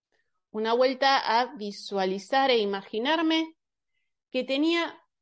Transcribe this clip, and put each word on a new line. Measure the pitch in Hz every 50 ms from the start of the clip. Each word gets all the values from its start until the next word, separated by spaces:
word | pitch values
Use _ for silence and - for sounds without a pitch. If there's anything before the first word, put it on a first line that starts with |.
| _ _ _ _ _ _ _ _ _ _
una | - 214 220 226 233
vuelta | 240 254 269 262 262 285 269 269 269
a | - - 220 233 254 247 294
visualizar | 240 214 202 196 - - - 208 196 190 190 190 202 196 - - 269 269 269
e | 254 233
imaginarme | 208 202 196 196 196 - - 214 233 285 311 330 330 320 320 320 330 320 - _ _ _ _ _ _ _ _ _ _ _ _ _ _ _
que | - 254 254
tenía | 254 269 277 302 330 339 339 330 - - - _ _ _ _